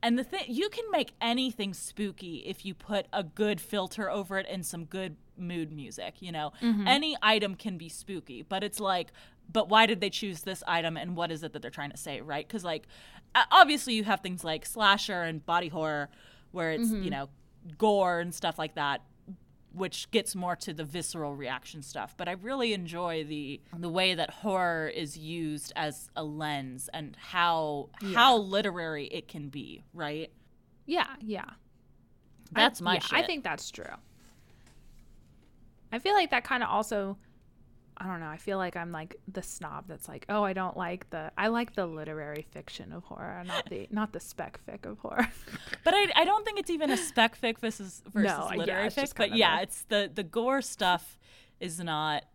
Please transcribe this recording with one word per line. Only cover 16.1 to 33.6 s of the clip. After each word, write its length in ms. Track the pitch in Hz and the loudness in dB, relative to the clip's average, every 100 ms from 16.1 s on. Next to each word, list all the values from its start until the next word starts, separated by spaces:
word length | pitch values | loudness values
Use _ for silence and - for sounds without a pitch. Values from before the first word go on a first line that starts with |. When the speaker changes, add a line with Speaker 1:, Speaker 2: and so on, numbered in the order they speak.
| - - - - | -10 -20 -20 -14
Speaker 1:
where 180 | 180 165 | -4 -2
it's, 200 | 160 233 | 0 0
Speaker 2:
Mm-hmm. 120 | 214 | 0
Speaker 1:
you 80 | 185 | -2
know, 180 | 139 139 - - - 175 156 | -4 -8 -14 -20 -20 -18 0
gore 420 | 214 202 185 175 | 4 6 4 2
and 120 | 175 | -2
stuff 240 | 170 175 156 | -2 -4 -2
like 160 | 156 | -4
that, 280 | - 143 139 - - - 185 - - - | -2 0 0 -4 -20 -18 -18 -18 -20 -18
which 380 | 160 185 - - | -6 -6 -6 0
gets 240 | 226 202 | 0 0
more 200 | 190 180 175 | -4 -4 -4
to 180 | - | -6
the 100 | 156 | -8
visceral 500 | 151 160 156 170 151 | -6 -6 -6 -4 -4
reaction 460 | 139 131 127 - 160 | -4 -6 -6 -8 -14
stuff. 320 | 139 147 98 - | -10 -8 -8 -6
But 100 | 175 | -6
I 40 | |
really 420 | 180 202 269 240 | -6 -4 0 2
enjoy 500 | 202 170 170 175 165 | 0 -2 -4 -2 -2
the, 360 | 151 151 143 143 - 170 | -4 -6 -6 -10 -12 -8
the 100 | 170 | -2
way 260 | 170 185 | 2 4
that 160 | 180 160 | 2 -2
horror 580 | - 208 190 180 165 156 | -2 -2 2 2 2 -2
is 280 | - 156 156 | -4 -6 -8
used 560 | 156 170 160 151 - - | -8 -4 -4 -4 -6 -4
as 340 | 156 143 - | -4 -4 -10
a 100 | - | -8
lens 680 | 156 151 156 147 131 127 - | -6 -6 -4 -4 -6 -10 -10
and 240 | - 151 - | -8 -10 -12
how, 720 | - 180 175 165 156 147 - - | -6 2 4 4 2 -2 -6 -8
Speaker 2:
Yeah. 120 | 196 190 | -2 6
Speaker 1:
how 180 | 254 240 | 8 8
literary 680 | 196 196 214 175 165 151 143 | 4 2 0 -2 -4 -4 -6
it 220 | 170 - | -8 -8
can 200 | 165 147 | -10 -10
be, 340 | 143 120 - - | -8 -10 -12 -16
right? 360 | 170 151 151 160 - - - _ _ | -8 -6 -6 -8 -14 -20 -20 _ _
Speaker 2:
Yeah, 240 | - 339 - 262 | -2 0 0 -4
yeah. 280 | 214 208 - - - - _ - _ - _ - - | -6 -6 -8 -14 -20 -20 _ -20 _ -20 _ -20 -6
Speaker 1:
That's 300 | 165 233 - | 6 6 6
Speaker 2:
I, 20 | |
Speaker 1:
my 100 | 175 | 2
Speaker 2:
yeah, 60 | 180 - | 2 2
I 40 | - | 2
Speaker 1:
shit. 60 | - | 2
Speaker 2:
think 180 | 294 | -2
that's 260 | 190 147 | -4 -6